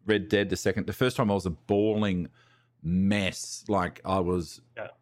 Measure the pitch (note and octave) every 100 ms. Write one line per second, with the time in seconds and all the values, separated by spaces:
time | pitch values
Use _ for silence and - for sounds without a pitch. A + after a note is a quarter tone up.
0 | F#2 G#2 F#2 G2+ G2+ F#2 - F#2+ G2 G2
1 | B2+ - A2 G2+ F2+ E2 - G2+ G#2+ G#2+
2 | G#2 F2+ E2 _ _ _ _ _ D#2+ F2+
3 | G2 G2+ F#2 - - - - G2 F2 -
4 | - F#2+ F2 F2+ D#2 - _ - G#2+ -